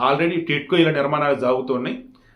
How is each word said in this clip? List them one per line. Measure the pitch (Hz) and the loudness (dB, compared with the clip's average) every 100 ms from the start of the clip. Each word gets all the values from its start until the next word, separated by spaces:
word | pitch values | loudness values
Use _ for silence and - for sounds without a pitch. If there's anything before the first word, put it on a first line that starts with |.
| 127 | 0
already | 143 170 175 160 | 2 0 -2 -2
టిడ్కో | 147 - 180 | -4 0 2
ఇళ్ళ | 156 | 2
నిర్మాణాలు | 143 143 147 147 | 2 0 0 0
జరుగుతున్నాయి, | 131 127 127 127 123 123 127 - - _ | 0 0 0 -2 -4 -4 -8 -12 -20 _